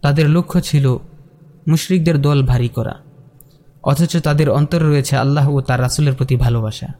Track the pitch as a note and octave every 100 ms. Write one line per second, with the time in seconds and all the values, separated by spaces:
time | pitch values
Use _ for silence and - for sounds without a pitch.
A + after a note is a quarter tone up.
0 | C#3+ C#3+ D3+ D#3+ F3 F3+ - D3 C3+ B2
1 | - - - _ - - - D#3+ - F#3
2 | E3 D#3 C#3+ C#3+ C3 B2 A#2+ - A#2 -
3 | - - - _ - _ - - - C#3+
4 | E3+ E3+ D#3 D3 D3+ A#2+ D3 E3+ D#3 D3
5 | C3+ C3+ C3 D3 C#3+ C#3+ C3+ B2+ B2 -
6 | D3+ C3 B2+ B2+ A#2+ A#2 A2 A2 - -